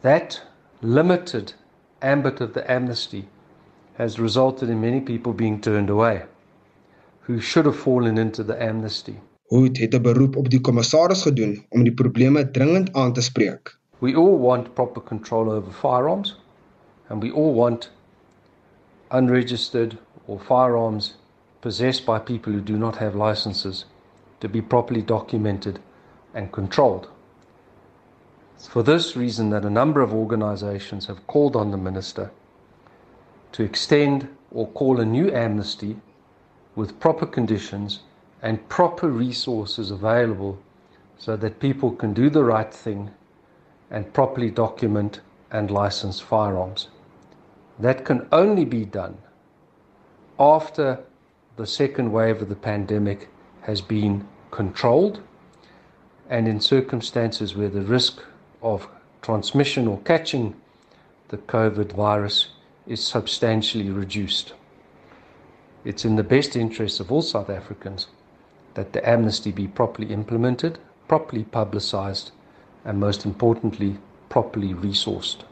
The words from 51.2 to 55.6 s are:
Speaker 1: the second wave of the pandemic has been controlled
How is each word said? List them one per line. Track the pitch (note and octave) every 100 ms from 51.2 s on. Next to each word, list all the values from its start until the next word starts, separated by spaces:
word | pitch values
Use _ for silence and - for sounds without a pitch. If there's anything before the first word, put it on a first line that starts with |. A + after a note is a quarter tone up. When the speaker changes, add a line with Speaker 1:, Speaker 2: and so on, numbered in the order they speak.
| _ _ _ -
Speaker 1:
the | G#2+
second | - C#3 C#3 A#2+
wave | G#2+ A2+ G#2+
of | G2+
the |
pandemic | G2+ A2+ G#2 F#2+ G#2+ G#2 G2+ - - - -
has | - G#2
been | F2+ G#2+ G#2 G2+ G2+ - -
controlled | - G2 - B2 C3 G3+ - - _ _ _